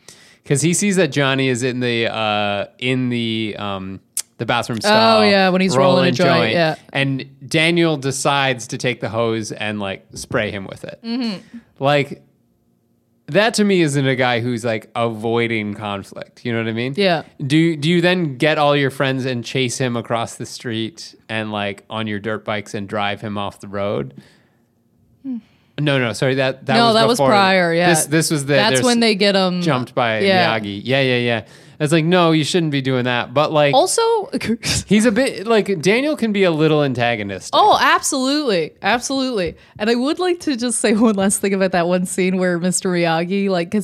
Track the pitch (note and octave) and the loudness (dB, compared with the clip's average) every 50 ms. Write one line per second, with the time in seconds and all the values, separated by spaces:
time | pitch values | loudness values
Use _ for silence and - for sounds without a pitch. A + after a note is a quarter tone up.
0 | _ - - - - - - _ _ - C#3+ C3+ C#3 E3+ F3 - G3+ G#3 F#3+ F#3 | _ -20 -20 -20 -20 -20 -20 _ _ -2 0 2 2 2 2 2 0 2 2 2
1 | F3+ D3 B2 C#3+ C#3+ C3 C3+ C3+ C3+ C3 B2+ A2+ B2+ C3 A#2+ B2+ B2+ B2 A#2 A#2 | 2 2 2 0 2 2 2 2 2 0 0 0 -2 -2 -2 -2 -2 0 0 0
2 | A2+ G#2 G#2 A2 A2 G#2+ G#2 G#2 G#2 G2+ G2+ G2+ - - _ - B2+ B2+ C3 C3 | 0 -2 -2 -2 -2 0 0 0 0 -2 -2 -4 -6 -8 _ -6 -2 -2 0 0
3 | B2+ B2 A#2+ A#2+ A#2 A2+ A2 A2 A2+ G#2+ - - G#2 G2+ G2 F#2+ F#2+ F#2+ F#2+ F#2 | -2 -2 -2 -2 -2 -2 -2 -4 -4 -6 -6 -6 -6 -6 -6 -6 -8 -10 -12 -14
4 | _ _ _ - - _ _ - A#2+ A2+ B2 A#2 A2 - A#2+ A2 - G#3 G#3+ A3 | _ _ _ -12 -12 _ _ -10 -4 -2 -2 -2 -2 -4 -6 -2 0 2 2 4
5 | A3+ A3+ A3+ A3 G#3+ G#3 G3+ G3 F#3+ F#3+ F3+ F#3 F#3 F#3+ B2 C3 C#3 C#3 - - | 4 4 4 4 4 4 4 4 2 2 2 2 2 2 2 4 4 4 4 4
6 | - - B2+ - F3+ E3+ E3+ - - A2 A2 F3 E3 D#3 D3+ - - - - C#3 | 2 2 2 2 2 2 4 2 2 2 2 0 0 0 -2 -6 -12 -8 -4 -2
7 | C#3 C#3 C3+ C3 - - - _ C#3 A#2 - D#3+ D#3+ E3 E3+ F3 E3+ E3 D#3 C#3 | -2 -2 -2 -4 -8 -12 -16 _ -8 -2 0 2 2 4 4 2 2 2 0 0
8 | C3 C#3 C3 - - D3+ C#3 C#3 C3+ C3+ C3 A#2 G#2+ - - A#2 - B2+ A#2+ - | -2 -4 -4 0 0 0 2 2 2 0 -2 -4 -6 -10 -10 -4 -4 -4 -4 -4
9 | - A2 G2+ A2+ A#2 A2+ A2+ A2+ G#2+ - - - A2 G#2 G#2+ G#2 G2+ G2 F#2+ - | -6 -6 -2 -2 0 0 -2 -4 -4 -8 -8 -8 -6 -6 -4 -4 -6 -6 -8 -10
10 | - _ - - - - - B2+ G#2+ G2+ G#2+ G2+ F#2+ - - - - - - - | -12 _ -16 -16 -12 -4 -4 -2 -2 -2 -6 -8 -10 -10 -14 -14 -14 -16 -16 -14
11 | - A3+ A#3 B3+ B3 A3+ G3 - - - - A#3 - _ _ _ C#3 C#3 D3 D3 | -10 -8 -6 -4 -4 -6 -6 -8 -12 -18 -20 -20 -20 _ _ _ 0 0 2 2
12 | C#3 - - - _ _ _ _ _ _ _ _ _ _ _ _ _ _ _ _ | 0 -4 -8 -16 _ _ _ _ _ _ _ _ _ _ _ _ _ _ _ _
13 | _ _ _ _ _ - C#3+ F#3+ - - - - G#3 G3+ G3 F3+ E3 D3 C#3 D3 | _ _ _ _ _ -2 0 2 2 2 2 2 2 2 4 2 2 2 2 0
14 | C3+ C3+ C3 B2 C3 B2 B2 A#2 A2+ B2 B2 A2+ A2+ A#2+ A2 A2 - _ _ A#2+ | 0 0 2 2 2 2 2 0 -2 -2 -4 -4 -2 -2 -4 -4 -6 _ _ -2
15 | A#2 A#2 A2+ G#2+ G#2+ A#2 A2+ A#2 A#2 A2+ A#2 A2 G#2 G#2 G2+ G#2 A2 G#2 G2+ G2 | -2 -2 -2 -4 -4 -2 0 0 0 0 -2 -4 -4 -6 -8 -8 -8 -8 -8 -8
16 | F#2+ - - - - - _ - - B2 A#2 A2+ A2+ A2+ A2 A2+ A#2+ C3 C#3+ G3 | -10 -12 -16 -16 -16 -16 _ -10 -8 -4 -4 -2 -2 -2 -4 -4 -4 -4 -2 0
17 | G3+ F#3 E3+ D3+ - - _ - D3 C3 D3 D#3+ E3 E3+ E3 D3 C#3 D#3+ F3+ F3 | 2 2 2 0 -2 -8 _ -10 -4 0 2 4 4 2 0 0 0 0 2 2
18 | E3 F3+ F3+ F#3 E3+ D3 C3 B2 D#3 D3+ D#3 D3+ D3 D3 C#3+ C#3+ C#3 C3 C3+ - | 2 2 2 0 -2 -4 -2 0 0 0 2 2 2 2 2 2 0 -2 -2 -2
19 | C#3+ C3+ C3+ C3+ B2 C3 B2+ A#2+ A2+ - - C3+ C3 A#2+ C3 - C3+ B2+ A#2+ A#2 | -2 -2 -2 -2 -4 -4 -6 -6 -8 -4 -2 -2 -2 -2 -2 -2 -2 -2 -2 -4
20 | G#2+ - B2 A2+ A#2 G#2 - - B2+ - - - - B2+ A2 A2 A2+ G#2+ - - | -4 -4 -4 -4 -4 -6 -10 -14 -14 -14 -14 -12 -8 -6 -6 -6 -6 -8 -10 -14
21 | - - - _ _ - A2 A2 A2 G#2+ G#2+ G#2 G2+ G2+ G2+ - _ _ A2 A2 | -20 -20 -20 _ _ -8 -6 -6 -6 -4 -4 -4 -4 -6 -6 -10 _ _ -8 -6
22 | A2 A2 G#2+ G2+ G2+ A2+ G#2+ G#2 - - A2 G#2 G2+ - - G#2+ G2+ F#2 A2 G#2+ | -6 -4 -6 -6 -6 -6 -6 -6 -6 -6 -6 -6 -8 -8 -10 -10 -8 -6 -4 -4
23 | G2+ G2+ G#2 G2 - G#2+ G2+ G2+ G2+ F#2+ - - - G2+ G2 G2+ G2+ G2+ A2 C3 | -4 -4 -4 -6 -8 -8 -6 -6 -8 -8 -10 -12 -16 -10 -8 -6 -4 -4 -4 -4
24 | C#3 C3 C#3 - - - _ _ _ _ _ _ _ _ _ _ _ _ _ _ | -6 -8 -12 -20 -20 -20 _ _ _ _ _ _ _ _ _ _ _ _ _ _
25 | _ _ _ _ _ C4+ B3+ A3+ - _ _ _ _ _ _ - D3 D3 C#3 C3+ | _ _ _ _ _ -10 -10 -10 -10 _ _ _ _ _ _ -4 -2 0 2 2
26 | B2 A2+ G#2 - C#3+ C3 C3+ C3+ C3 C3 C3 C3+ - - C3+ A#3 A#3 A#3 G#3+ A3 | 0 0 -2 0 0 0 0 0 0 -2 -2 -4 -4 0 2 4 4 4 4 4
27 | A3+ A3 B3 - C#3 C4 A3 G3+ G3 F#3+ F#3+ F#3 F3 E3+ E3 E3+ F3 F3 E3 D#3 | 4 2 2 4 4 4 4 4 4 4 4 2 2 2 2 2 2 2 2 2
28 | D3 C#3 D3 E3 D#3+ D#3+ E3+ D3 C3+ C#3 D3 C3+ G3+ A3 B3 B3+ B2 B3 A#3+ A#3 | 0 0 0 0 2 0 -2 -2 0 2 2 2 4 4 2 4 4 4 2 4
29 | A#3 A3+ A3 F#3 G#3 G3+ F#3+ G3 F#3+ F#3 F3+ F3+ F3 E3+ C#3 B2+ B2 - - C#3 | 2 2 2 2 2 2 2 2 0 0 -2 -2 0 0 0 0 -2 -4 -2 -2
30 | B2 A2+ A2 A2 G2+ G2 F#3+ F#3 F3 A2+ A2+ A2 G#2 G2+ G2+ G#2 G#2 A2+ C3 C#3 | 0 0 0 2 2 2 4 4 2 2 0 -2 -4 -6 -8 -8 -2 0 0 2
31 | C3+ C3 B2 B2 A#2+ A#2+ A#2 A2 - - - - - - - _ D#3 C#3+ E3 E3 | 2 2 2 2 2 0 0 -2 -4 -8 -20 -20 -20 -20 -6 _ 0 2 2 2
32 | D3+ E3 F3+ F3+ E3+ E3 D#3+ D#3+ C#3+ - - F#3 E3 D#3 C#3+ C#3 B2+ C3+ C3 B2 | 2 4 4 4 4 4 4 2 0 0 0 0 0 0 -2 -2 0 0 0 0
33 | A#2+ B2 B2 A#2+ G#2+ - B2 C#3 D3+ C3 D#3+ D3+ D3 C#3+ C#3+ C4 E4+ F4+ - - | 0 0 0 0 -2 0 0 0 0 2 2 2 2 4 4 4 2 2 0 0
34 | A4+ A4+ A#4 A4 - - - B3+ - G3+ A3+ - - D3 C#3 - - - F#3+ A3 | 2 2 0 0 -2 -4 -6 -6 -4 -4 -4 -4 -2 -4 -4 -4 0 2 2 4
35 | G#3+ B3 G#3 A3 C4+ A#3+ D#3 D3 F#3+ A3+ A#3 G#3+ F#3 G3 G3 E3 C3+ F3+ G#3+ B3 | 4 4 2 2 0 0 -2 -6 -2 2 2 2 2 0 -2 0 2 2 2 2
36 | C#4 D4+ D4+ - A#3 A3+ G3+ G3+ F#3+ F3+ E3 D3+ D#3 D3 D#3 D3+ D3 C#3 B2 A#2+ | 2 0 -2 -2 -2 -2 2 2 2 2 4 2 2 4 4 2 2 0 0 0
37 | A#2+ A#2+ A#2+ G#2+ G#2 G2+ G2 F#2 - - - D4+ G4 G#4+ E4 - - C#4 D#4+ F#4+ | 0 0 0 -2 -4 -6 -6 -8 -8 0 2 4 6 6 4 4 4 2 2 2
38 | - - D#4 C4+ B3+ C4 C#4+ D4+ D4+ B3 G3 E3+ D#3 - - _ - G3 A3+ B3 | 0 -2 -2 -2 0 0 -2 0 0 0 0 0 -2 -4 -8 _ -2 -2 0 0
39 | A#3+ - C#4 C4+ C4 C4 B3 G3+ F3+ D#3+ - - - - _ - G#3+ G#3+ A#3 A#3+ | -2 -4 -4 -2 -2 -2 -2 -4 -4 -4 -6 -12 -20 -20 _ -4 -2 0 0 0
40 | B3 C#4+ E4 F4+ F4+ F#4 F4 F4 - D#4 C#4 A3 A#3+ B3 A3+ - - G#3+ A3+ G3+ | 0 -2 -2 -2 -2 -2 -2 -2 -2 -4 -4 -2 -2 -4 -4 -2 0 0 2 4
41 | A#3+ A3 G#3+ F#3+ F#3+ G3+ G3 - - G3+ G3 F#3+ F#3+ F#3 - F3 E3+ F3 F3+ F#3 | 2 2 2 2 0 0 0 -2 -2 -2 0 0 0 0 0 0 0 0 0 0
42 | F3+ - - - F#3 F#3 F#3 F#3 F#3 F3+ F3 E3+ E3+ F#3 E3+ - - F#3+ F3+ F3 | -2 -2 -2 -2 0 0 0 0 0 0 0 0 -2 -2 -2 -2 -2 -2 0 0
43 | E3+ E3 E3 E3 F3 F3 G3 G3+ G3 G3 F#3+ F3 E3+ F3 - G#3+ | 0 0 0 0 -2 -2 -2 -2 0 0 0 -2 -2 -2 -4 -4